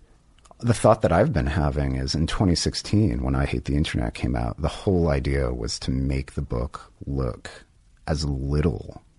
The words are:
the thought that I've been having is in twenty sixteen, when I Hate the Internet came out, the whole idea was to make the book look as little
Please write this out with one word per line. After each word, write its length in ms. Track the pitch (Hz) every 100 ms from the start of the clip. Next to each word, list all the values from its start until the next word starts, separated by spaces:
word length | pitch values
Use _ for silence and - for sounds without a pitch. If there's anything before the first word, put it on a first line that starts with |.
| - _ _ _ - -
the 140 | 117
thought 280 | 113 113 113
that 100 | -
I've 220 | 85 160
been 140 | 113 65
having 480 | 71 73 69 69 65
is 200 | 67 80
in 120 | 82
twenty 280 | - 98 85
sixteen, 680 | - - - 104 107 60
when 120 | 65 65
I 100 | 69
Hate 200 | 62 -
the 100 | 69
Internet 380 | 80 - 57
came 220 | - 60 62
out, 260 | 58 -
the 60 | 73
whole 420 | - - 92 82
idea 440 | 71 67 69 64
was 260 | 62 57 -
to 120 | -
make 420 | 64 67 67 65
the 80 | -
book 500 | 69 60 62 - - - -
look 600 | 67 64 52 - - - _ _ _ -
as 180 | 78 73
little 760 | 69 67 73 76 52 - - _